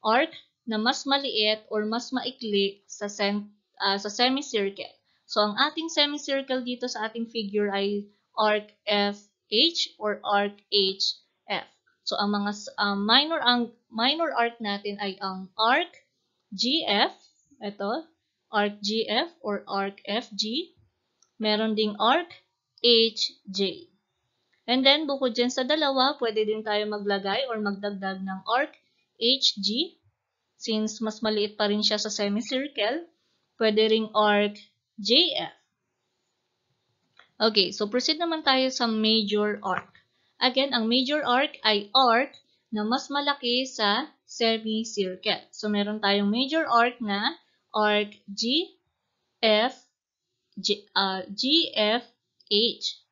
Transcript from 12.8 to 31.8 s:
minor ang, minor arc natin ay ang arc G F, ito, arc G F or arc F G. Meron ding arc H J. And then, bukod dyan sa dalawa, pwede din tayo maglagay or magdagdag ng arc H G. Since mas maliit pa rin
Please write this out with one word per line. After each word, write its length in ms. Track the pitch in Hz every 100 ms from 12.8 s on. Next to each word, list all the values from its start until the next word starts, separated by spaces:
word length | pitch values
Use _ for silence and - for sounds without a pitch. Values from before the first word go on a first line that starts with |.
| 202
minor 460 | 202 202 240 294 330
ang, 320 | 240 247 233 - _
minor 420 | 220 240 311 330 247
arc 240 | 233 233
natin 400 | 214 202 208 202
ay 160 | 202 190
ang 240 | 196 190 190 -
arc 340 | 220 269 349 - _ _ _ _ _
G 320 | 190 214 285
F, 320 | 190 202 254 - _ _ _ _
ito, 400 | 208 202 202 262 320 _ _ _ _
arc 240 | 214 208 208
G 240 | 202 220 220
F 240 | 220 330 _
or 240 | 214 202
arc 340 | - 196 196 196
F 240 | - 208 247 202
G. 400 | 214 247 392 _ _ _ _ _ _ _
Meron 340 | 214 214 220
ding 220 | 214 214 208
arc 340 | 220 294 339 - _ _ _ _
H 480 | 240 233 226 220 - - -
J. 400 | 190 196 - - _ _ _ _ _ _ _ -
And 160 | 247
then, 240 | 269 294 311
bukod 240 | 277 262
dyan 160 | 233 240
sa 160 | 254
dalawa, 560 | 254 302 294 269 254 294
pwede 240 | 233 220
din 160 | 214 220
tayo 240 | 220 208
maglagay 640 | 214 208 202 196 196 202 262
or 80 | 226
magdagdag 640 | 208 202 202 202 190 190
ng 200 | 190 190
arc 320 | 180 233 302 - _ _ _ _
H 400 | 233 269 - -
G. 400 | 196 220 359 - _ _ _ _ _ _
Since 400 | - 220 214 214
mas 160 | 214 214
maliit 360 | 220 214 208 208
pa 120 | 208
rin 160 | 208